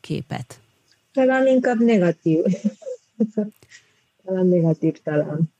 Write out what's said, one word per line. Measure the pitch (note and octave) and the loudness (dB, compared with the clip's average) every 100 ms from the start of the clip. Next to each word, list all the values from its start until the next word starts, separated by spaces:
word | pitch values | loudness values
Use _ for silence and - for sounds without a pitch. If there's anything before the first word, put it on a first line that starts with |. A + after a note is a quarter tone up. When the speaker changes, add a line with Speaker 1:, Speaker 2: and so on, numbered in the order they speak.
Speaker 1:
képet? | - D#3 - C3+ B2 - _ _ _ _ _ | -10 -10 -8 -12 -12 -20 _ _ _ _ _
Speaker 2:
Talán | - C4 C4 C4 | 0 0 2 2
inkább | C4 B3+ A3+ | 2 0 0
negatív. | A#3 G#3+ F3 D#3+ E3 D#3+ G3 F3+ G#3+ - C5 B4 _ - A3 | 2 4 2 0 0 0 0 -2 -4 -8 -16 -16 _ -6 -4
<laughs> | G#3+ G#3 - _ - _ _ _ _ F#3+ | -4 -8 -10 _ -20 _ _ _ _ -6
Talán | F#3 F#3 | 0 2
negatív, | F3+ E3 D#3 D#3+ D3+ | 2 2 0 -2 -4
talán. | - D3+ D3+ D3+ E3 | -4 -2 -2 -4 -4